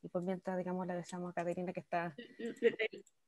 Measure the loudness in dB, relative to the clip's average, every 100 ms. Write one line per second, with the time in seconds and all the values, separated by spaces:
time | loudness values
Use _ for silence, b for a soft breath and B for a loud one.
0 | -2 0 0 0 0 -2 0 0 0 -2
1 | -2 -4 -4 0 0 0 -2 -4 0 0
2 | 0 -4 -14 -6 -6 4 4 6 -2 -2
3 | -14 _